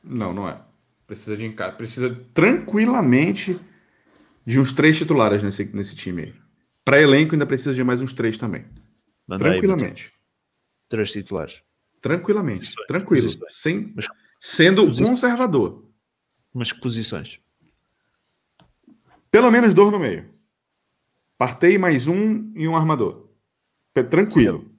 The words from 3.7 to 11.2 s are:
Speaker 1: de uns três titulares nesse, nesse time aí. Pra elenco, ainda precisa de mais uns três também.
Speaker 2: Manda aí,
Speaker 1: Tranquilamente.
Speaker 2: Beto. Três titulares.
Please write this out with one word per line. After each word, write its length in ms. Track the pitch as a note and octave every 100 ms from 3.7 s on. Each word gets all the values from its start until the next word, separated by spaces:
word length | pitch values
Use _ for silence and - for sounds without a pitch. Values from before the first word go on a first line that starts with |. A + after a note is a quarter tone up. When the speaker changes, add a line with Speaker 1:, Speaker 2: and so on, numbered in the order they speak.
| _ _ _ _ _ _ _
Speaker 1:
de 160 | - B2+
uns 120 | C3
três 240 | - D#3 D#3
titulares 460 | D#3 D3 G#2+ G2+
nesse, 220 | G2+ G2 G2
nesse 200 | G2+ G2
time 280 | - - F2
aí. 120 | D#2+ - _ _ _ _
Pra 160 | - C#3
elenco, 340 | D3+ C3+ D#3
ainda 120 | D#3+ C3
precisa 280 | C3+ C#3+
de 80 | B2+
mais 200 | B2+ B2
uns 100 | C3
três 240 | - A2+ A2
também. 300 | A2+ D#2+ - - _ _ _ _ -
Speaker 2:
Manda 180 | F#2+ -
aí, 60 |
Speaker 1:
Tranquilamente. 520 | F#2 F#3+ F3+ G2+ -
Speaker 2:
Beto. 140 | - _ _ _ _ _ _ _ _
Três 240 | A2+ G#2
titulares. 500 | G#2